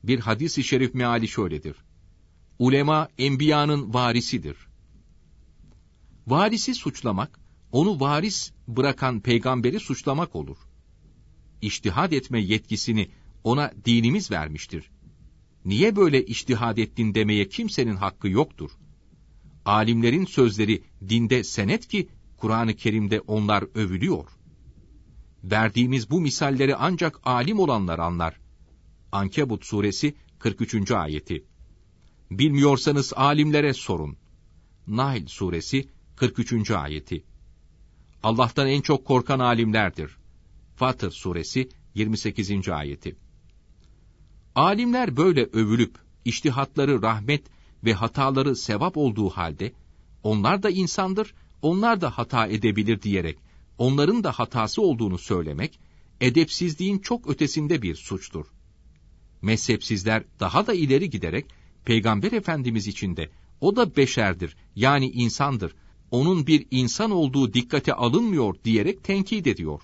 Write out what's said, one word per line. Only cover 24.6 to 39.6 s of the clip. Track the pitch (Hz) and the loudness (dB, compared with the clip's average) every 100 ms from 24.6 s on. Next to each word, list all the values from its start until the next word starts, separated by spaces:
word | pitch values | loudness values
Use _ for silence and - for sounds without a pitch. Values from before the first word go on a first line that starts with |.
| - - - - - - - - | -20 -20 -20 -20 -20 -20 -20 -16
Verdiğimiz | 95 104 110 117 127 131 101 | -2 0 2 2 2 0 0
bu | 165 | 0
misalleri | 151 - 143 135 135 139 | 0 0 -2 2 0 2
ancak | 160 175 165 - | 0 0 -2 -2
alim | 123 123 139 214 | -2 0 0 2
olanlar | 170 117 92 82 | 2 2 0 -2
anlar. | 85 87 82 - - - - - - - - | -2 -2 -4 -6 -20 -20 -20 -20 -20 -20 -8
Ankebut | 101 98 151 139 107 - | -4 -2 -2 -2 -4 -4
suresi | 104 101 95 147 147 - _ | -2 -2 0 -4 -4 -20 _
kırk | 117 98 | -4 -2
üçüncü | 113 113 95 | -4 -2 0
ayeti. | 110 76 76 - 85 - _ - - - _ - _ - | -2 -2 -6 -6 -10 -10 _ -20 -20 -20 _ -20 _ -12
"Bilmiyorsanız | 95 151 143 143 135 - 143 135 - | 2 2 6 6 6 2 0 -2 0
alimlere | 139 147 151 151 143 | 2 4 4 2 2
sorun." | 127 - 87 76 69 _ - - - _ - - | -2 -4 -4 -4 -12 _ -20 -20 -20 _ -20 -6
Nahl | 107 139 123 69 | -2 0 -2 -6
suresi | - 95 85 - 135 135 - - - | -6 0 0 0 -2 -2 -18 -20 -2
kırk | 123 - | -2 0
üçüncü | 113 117 104 | -2 0 0
ayeti. | 101 71 76 - 78 - - - - - - - - - - | -2 -2 -8 -6 -10 -10 -20 -20 -20 -20 -20 -20 -20 -20 -4
"Allah'tan | 110 113 120 - 139 | -2 2 2 2 0
en | 143 | 0
çok | 135 139 - | 0 -2 2
korkan | 127 120 135 | 2 2 0
alimlerdir." | 123 117 | 2 2